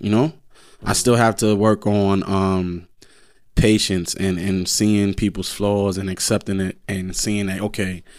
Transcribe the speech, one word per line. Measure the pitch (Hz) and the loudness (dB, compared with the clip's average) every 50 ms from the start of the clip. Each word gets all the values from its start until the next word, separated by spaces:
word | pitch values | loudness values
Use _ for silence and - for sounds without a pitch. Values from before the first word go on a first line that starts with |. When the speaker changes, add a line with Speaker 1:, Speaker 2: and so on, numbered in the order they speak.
Speaker 1:
you | - 104 | -2 0
know? | 104 113 135 160 160 - _ - _ - - - - - - | 2 2 2 0 -2 -8 _ -20 _ -20 -20 -20 -20 -10 -4
I | 110 113 | -4 -2
Speaker 2:
Mm. | |
Speaker 1:
still | - - 123 120 | 0 2 2 4
have | 117 117 113 104 | 4 4 2 2
to | - 117 107 107 | 2 2 2 2
work | 98 104 110 107 104 - | 4 4 2 2 2 2
on, | 104 104 104 101 98 98 98 - - | 0 2 4 4 4 2 2 0 0
um, | 98 95 95 95 95 92 92 90 87 87 85 - _ _ - - - - - - _ _ _ _ - | 0 0 2 2 0 0 -2 -4 -6 -8 -12 -16 _ _ -20 -20 -20 -20 -20 -20 _ _ _ _ 0
patience | - - 110 110 104 - - 101 90 85 - - | 2 4 4 4 4 2 0 -2 -2 -2 -4 -4
and, | - 98 95 92 87 | -2 -2 -2 -2 -2
and | 90 98 95 95 92 90 | -2 -2 -2 -2 -2 -2
seeing | - - 107 107 107 104 101 101 95 | -2 0 2 2 4 4 2 0 0
people's | - - 101 90 101 92 - - | 0 -2 -2 -2 -4 -8 -8 -6
flaws | - 101 101 104 101 98 101 92 95 | -2 -2 0 0 0 0 0 -2 -2
and | 95 95 | -4 -6
accepting | 92 - - - 113 101 - - 98 95 | -6 -4 -2 -2 -2 -2 -2 -2 -2 -2
it | 95 92 - - - - | -2 -4 -6 -8 -10 -8
and | 101 95 92 92 92 | -6 -6 -6 -6 -6
seeing | - - 113 104 104 101 | -4 -2 -2 -2 -2 -2
that, | 95 95 95 | -4 -4 -4
okay, | 104 104 107 - 101 92 92 85 - - - | -6 -6 -4 -4 -4 -4 -6 -10 -12 -18 -20